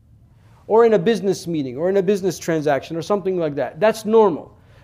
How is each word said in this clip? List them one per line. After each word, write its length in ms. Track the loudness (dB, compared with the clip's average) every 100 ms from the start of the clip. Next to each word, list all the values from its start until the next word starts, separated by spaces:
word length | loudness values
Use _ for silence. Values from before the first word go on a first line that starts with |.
| _ _ _ _ _ _ 0
Or 160 | 4 6
in 80 |
a 40 | 4
business 480 | 2 0 -2 -4 -4
meeting, 280 | -6 -6 -4
or 140 | -2
in 60 | 0
a 60 |
business 360 | 2 0 -2 -4
transaction, 580 | -4 -2 0 -2 -2 -8
or 60 |
something 340 | -4 -2 -2 -4
like 200 | -4 -4
that. 240 | -6 0
That's 240 | 0 0
normal. 520 | 2 4 4 2 -8 _ _ -18